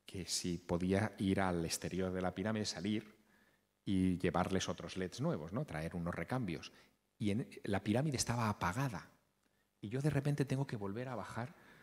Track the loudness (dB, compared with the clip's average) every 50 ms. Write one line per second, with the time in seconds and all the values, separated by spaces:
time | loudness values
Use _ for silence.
0 | _ -10 -8 -8 -6 -4 -4 -2 0 -2 -2 -2 0 0 0 2 4 4 4 4
1 | 4 2 0 2 4 4 4 4 4 2 2 2 0 0 -2 -4 -4 -4 -2 0
2 | 0 0 0 0 -2 -2 -2 0 -2 0 0 0 -2 -2 -4 -2 -2 0 0 0
3 | -2 -6 -18 _ _ _ _ _ _ _ _ _ _ _ _ _ _ 0 4 4
4 | 6 4 4 4 2 2 4 4 2 4 2 0 0 0 -4 -4 -6 -8 -4 -4
5 | -4 -4 -4 -2 -2 -2 -2 -2 -4 -4 -4 -4 -4 -4 -4 -4 -4 -2 -2 -2
6 | -2 -2 -2 -2 -2 -2 -2 -2 -2 -2 -4 -6 -8 -12 -16 -20 -20 _ _ _
7 | _ _ _ _ 0 0 0 0 -2 -4 -10 -8 -2 0 0 0 2 2 2 4
8 | 4 2 0 0 0 0 2 2 2 2 2 2 0 0 2 0 0 0 -2 -6
9 | -10 -12 -20 _ _ _ _ _ _ _ _ _ _ _ _ _ -8 -4 -4 2
10 | 2 2 2 2 2 0 2 2 2 0 2 0 0 -2 -2 -4 -4 -4 -4 -4
11 | -6 -6 -6 -6 -6 -6 -4 -4 -6 -6 -8 -16 -20 -20 -20 -20